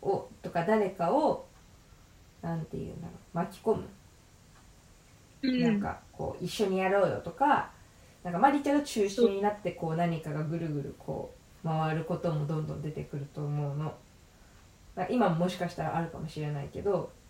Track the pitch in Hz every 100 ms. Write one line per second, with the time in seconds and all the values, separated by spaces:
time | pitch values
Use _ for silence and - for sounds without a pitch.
0 | 98 95 - - 175 170 165 214 190 -
1 | 170 269 294 - - - - - - -
2 | - - - - 165 165 156 - - -
3 | - - - 170 - - 226 - - -
4 | - - - - - - - - - -
5 | - - - - 262 254 240 208 - -
6 | - - - - 180 - 196 190 190 202
7 | 175 123 170 - 285 262 - - - -
8 | - - 180 175 277 294 285 285 - 226
9 | 196 240 226 196 208 208 180 - 160 160
10 | 170 160 156 151 156 165 165 147 117 -
11 | - - - - - - 165 160 160 160
12 | - 170 175 151 147 156 151 151 143 147
13 | 143 143 139 - 147 147 143 143 156 -
14 | - - - - - - - - - -
15 | 185 247 196 160 180 - 170 - 156 160
16 | 165 - 160 151 151 147 139 - 202 180
17 | - -